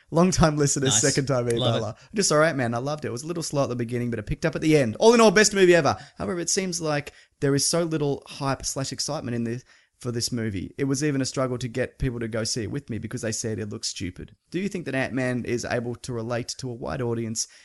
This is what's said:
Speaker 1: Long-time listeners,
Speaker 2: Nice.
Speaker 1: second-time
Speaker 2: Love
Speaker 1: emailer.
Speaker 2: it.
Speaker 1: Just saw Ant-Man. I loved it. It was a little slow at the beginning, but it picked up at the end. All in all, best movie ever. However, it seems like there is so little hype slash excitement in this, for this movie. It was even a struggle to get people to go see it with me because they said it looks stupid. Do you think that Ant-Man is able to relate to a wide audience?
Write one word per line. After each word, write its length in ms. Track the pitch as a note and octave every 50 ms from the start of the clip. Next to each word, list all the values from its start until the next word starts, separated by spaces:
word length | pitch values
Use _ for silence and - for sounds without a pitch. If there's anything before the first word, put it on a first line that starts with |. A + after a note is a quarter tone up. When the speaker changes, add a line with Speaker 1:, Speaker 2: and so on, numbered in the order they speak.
| _ -
Speaker 1:
Long-time 460 | C#3+ E3 F3+ F#3 - - E3 D#3 D3+
listeners, 340 | D3 C#3+ C#3 - D3 C3 C3+ -
Speaker 2:
Nice. 80 | -
Speaker 1:
second-time 460 | D3+ C3+ - D3 C3+ C3+ C3+ B2 A#2+ A#2+
Speaker 2:
Love 340 | A#2 A#2 B2 A#2+ A2+ A2
Speaker 1:
emailer. 80 | A2 G#2+
Speaker 2:
it. 60 | G#2+ _ - - -
Speaker 1:
Just 160 | G#3+ F#3 -
saw 120 | D#3 D3+
Ant-Man. 300 | D#3 E3 C#3+ C#3 B2 A2+ A#2+
I 40 | A#2
loved 260 | C3 C#3+ D3+ D3 -
it. 40 | G#2+
It 20 |
was 120 | A2+ A#2+ D#3
a 20 |
little 160 | D#3+ E3+ E3+
slow 220 | D3+ - D#3 C#3 C3+
at 40 | A2+
the 80 | B2
beginning, 320 | A#2+ A#2+ A2+ A#2+ A#2+ A#2+ A#2+
but 100 | A#2 G#2+
it 60 | G#2
picked 200 | - D#3+ - -
up 80 | D#3+ -
at 80 | E3
the 140 | D#3+ D#3 D3+ D3
end. 180 | B2+ A2 G#2 -
All 140 | G#3+ A3+
in 80 | A#3+ A3+
all, 100 | A3+ G#3+
best 220 | F3 G#3+ G#3 -
movie 220 | G3+ G3 F#3 F3 F3
ever. 240 | E3 C#3+ B2+ A2+ - - - _
However, 220 | - E3 G3+ F#3 E3+
it 80 | E3+ E3
seems 320 | - G3 F#3+ F#3 E3 F3
like 320 | D#3+ D3+ D3 D3 - - _ - - _ _ -
there 140 | D3 C#3 C#3
is 120 | C#3 - -
so 140 | E3+ E3
little 400 | F3 D#3+ D#3+ D#3 D3 C#3+ C#3 - -
hype 380 | - - - C#3+ C3+ C3 - -
slash 260 | - - C#3 C3+ -
excitement 440 | C3 - - - C#3+ D#3 - A#2 A#2+
in 100 | A#2 A#2
this, 200 | A2+ A#2 B2+ - _ _ _ _ _ _ _
for 120 | - B2
this 220 | A#2 A#2+ - -
movie. 420 | B2+ A#2 A2 A2 G2 F2+ - - - -
It 60 | C#3
was 200 | C3+ C#3 C3 D3+
even 160 | D3+ C#3 C3+
a 60 | C3
struggle 320 | - - C#3 C3 B2 B2 A#2
to 100 | B2+ A#2
get 300 | A2+ B2+ A#2+ - _ -
people 220 | C#3 C3 A#2 A#2
to 80 | A#2 A2
go 140 | A2 A2 A2+
see 180 | A2+ - B2+
it 80 | G#2+ G#2
with 180 | A#2+ C#3+ - -
me 80 | A#2
because 240 | G#2 - G#2+ - A#2
they 120 | A#2+ A2
said 260 | A2 - - A2 A2 G#2
it 100 | G#2+ G#2
looks 200 | A2 A2+ - -
stupid. 460 | - - G2+ F2+ - - D2+ - - _ _ -
Do 100 | - F3+
you 80 | G3+ G3
think 160 | - F3+ D3+
that 80 | D3 C3
Ant-Man 500 | C3+ B2+ - A2 C3+ B2+ B2 B2 A#2+ -
is 220 | F#2+ A#2+ A2+ G2+
able 280 | - G#2 B2 A#2 A#2+ A#2
to 160 | - - - A#2+
relate 400 | A2+ A2+ A#2+ A#2+ A2+ - - - -
to 120 | C3 B2+
a 40 | A#2
wide 280 | A#2+ C#3 C3 D3+ C3+
audience? 460 | B2 A#2 A#2 A#2 A#2 A2 A2+ - - - - -